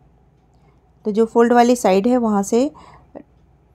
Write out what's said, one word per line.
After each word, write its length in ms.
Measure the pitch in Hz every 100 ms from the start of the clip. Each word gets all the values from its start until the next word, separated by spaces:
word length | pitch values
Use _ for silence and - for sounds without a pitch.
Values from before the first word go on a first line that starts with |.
| _ _ _ _ _ _ _ _ _ _
तो 60 | 220
जो 160 | 208 226
फोल्ड 260 | 233 233
वाली 240 | 240 240 247
साइड 300 | 226 285 247
है 80 | 247
वहाँ 260 | 226 208
से 280 | 202 233 285 - - - _ - - _ _ _ _